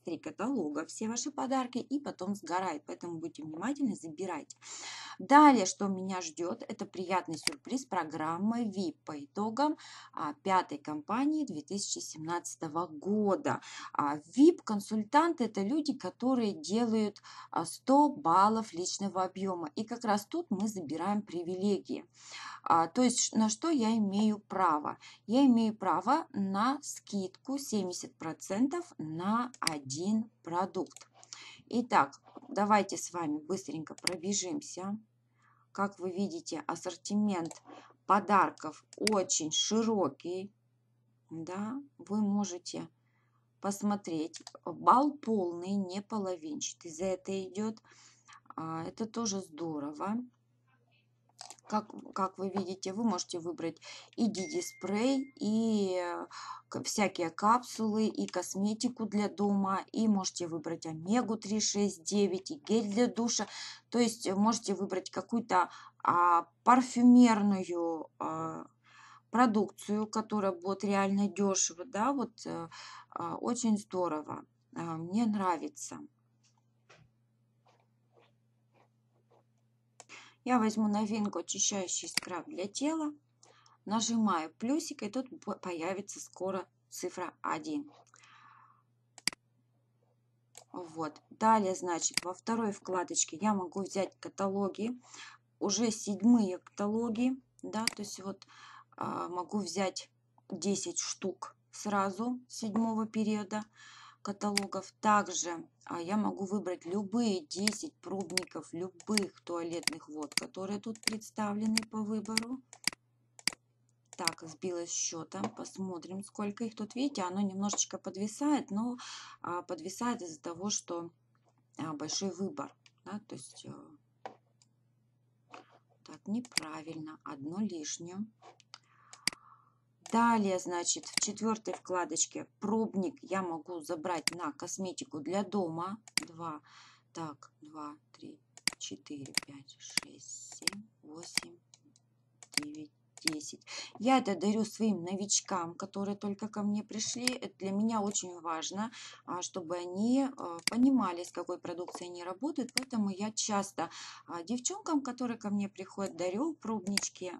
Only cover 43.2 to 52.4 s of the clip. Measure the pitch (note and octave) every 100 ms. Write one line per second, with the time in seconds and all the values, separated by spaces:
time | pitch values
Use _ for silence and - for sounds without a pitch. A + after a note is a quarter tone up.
43.2 | _ _ _ _ G3 G3 G#3 G3+ G3 D#3+
44.2 | D#3 - - - - D#3+ E3+ A#3 D4 D4
45.2 | - A3 F3 E3+ F3+ G3+ F3+ F#3+ - A3
46.2 | F#3+ F3 D#3 D3+ - - F3 D#3 F#3+ F#3
47.2 | F#3 G3 F#3+ F3+ A3 A3 - - - _
48.2 | - - - - D#3+ D#3+ F3 - A3 A3+
49.2 | A#3 G3 F3 D3+ E3 D3+ C#3+ D3+ F#3 A#3
50.2 | B3 _ _ _ _ _ _ _ _ _
51.2 | _ - - - - G#3 G#3+ - - -
52.2 | F#3+ -